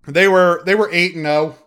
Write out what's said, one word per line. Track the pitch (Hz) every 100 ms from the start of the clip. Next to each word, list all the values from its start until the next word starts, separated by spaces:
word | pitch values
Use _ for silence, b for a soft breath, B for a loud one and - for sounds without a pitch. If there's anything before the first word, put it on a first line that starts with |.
| -
They | 147 196
were, | 185 180 170 170
they | 202
were | 208
eight | 175 180 165
and | 151
oh | 151 156 147